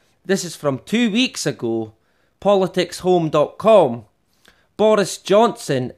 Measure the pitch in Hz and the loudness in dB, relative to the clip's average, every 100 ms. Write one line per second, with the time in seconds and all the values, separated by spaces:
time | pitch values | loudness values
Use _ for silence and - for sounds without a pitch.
0 | _ _ - 190 180 - 147 131 - 220 | _ _ -4 -4 -6 -6 -6 -6 -4 -2
1 | 240 208 254 - 156 123 117 113 110 _ | 0 0 -2 -4 -8 -6 -4 -4 -6 _
2 | _ _ _ _ 190 202 185 180 170 - | _ _ _ _ 0 2 0 -2 -6 -4
3 | 180 180 160 156 139 - 202 220 147 120 | 0 0 2 0 -2 -2 4 4 4 -2
4 | - _ _ _ _ _ _ - 214 214 | -14 _ _ _ _ _ _ -2 2 2
5 | 185 - - 196 233 - - 135 123 | 0 -6 0 2 2 -2 -6 -4 -6